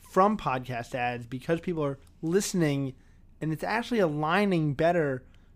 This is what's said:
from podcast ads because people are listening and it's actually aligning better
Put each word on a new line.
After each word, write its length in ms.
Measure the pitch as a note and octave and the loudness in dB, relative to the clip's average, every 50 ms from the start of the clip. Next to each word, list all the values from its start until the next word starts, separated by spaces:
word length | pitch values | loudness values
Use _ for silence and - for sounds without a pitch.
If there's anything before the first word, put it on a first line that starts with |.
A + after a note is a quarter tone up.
from 360 | - - - F#3+ F#3+ G#3 G#3+ | -12 -2 2 4 4 4 2
podcast 600 | G#3 - C#3+ C3 C3 B2+ C3 B2+ A#2 A#2 - - | 0 -2 -2 -2 -4 -4 -6 -8 -8 -8 -6 -4
ads 300 | B2+ A#2+ B2 B2 A#2+ A#2+ | -4 -2 -2 -4 -6 -8
because 340 | A#2 C3+ B2 - - E3+ E3 | -10 -10 -6 -2 -2 -2 -2
people 240 | E3+ F#3 E3+ D#3 D3 | -2 -4 -4 -2 -2
are 160 | C#3+ C3+ - - - - - | -4 -4 -6 -12 -20 -14 -8
listening 720 | - D#3+ F3 G#3 G#3 - - F3+ E3 D3 C#3 C#3 C#3 C3 - - - - - - - - - - | -2 0 0 0 0 0 0 0 2 2 0 0 -2 -6 -8 -12 -20 -20 -20 -20 -20 -20 -14 -8
and 120 | D3+ D#3 | -4 -4
it's 100 | D#3 - | -4 -4
actually 380 | - F3+ G3+ A3+ A#3+ - B3 A3 | -4 -2 -2 -2 -2 -2 0 2
aligning 720 | F#3+ D#3 D3 D3 D3+ D#3 F3 G3 G#3 G3 F#3 E3 D#3 D3 C3+ | 2 2 2 0 0 2 2 4 4 4 2 2 2 0 2
better 500 | - D#3+ E3+ F3 F3 D3+ C#3+ C3 C3 - - - - - - - | 2 4 4 4 4 2 0 -2 -4 -6 -12 -20 -20 -20 -20 -20